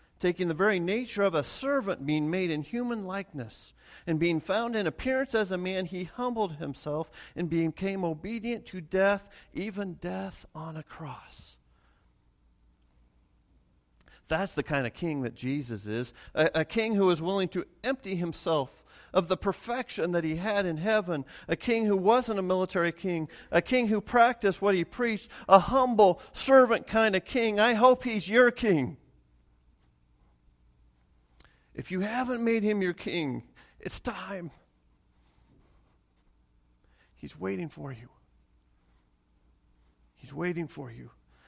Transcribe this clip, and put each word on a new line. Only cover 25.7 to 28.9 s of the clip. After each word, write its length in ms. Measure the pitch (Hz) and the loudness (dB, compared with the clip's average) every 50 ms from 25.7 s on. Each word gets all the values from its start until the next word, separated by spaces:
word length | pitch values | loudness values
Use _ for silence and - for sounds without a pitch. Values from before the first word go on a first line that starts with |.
| 247 269 254 254 233 214 208 185 175 - - - - | 2 2 2 4 6 6 8 6 6 2 -6 -16 -12
servant 540 | - - 269 269 269 254 214 - 143 - | -6 2 8 8 8 8 8 4 -2 -2
kind 280 | - - 220 220 214 190 | 0 2 4 4 4 2
of 80 | 185 - | 0 -2
king. 340 | - - 254 226 220 208 | 0 -2 0 0 2 4
I 160 | 202 214 247 233 | 4 4 4 4
hope 280 | 208 240 254 247 247 - | 6 6 6 6 6 2
he's 240 | 247 226 208 - | -2 -2 -2 -2
your 240 | 180 214 240 254 240 | 4 6 6 6 6
king. 460 | 240 - 233 214 180 147 127 - | 4 2 2 2 4 2 2 -2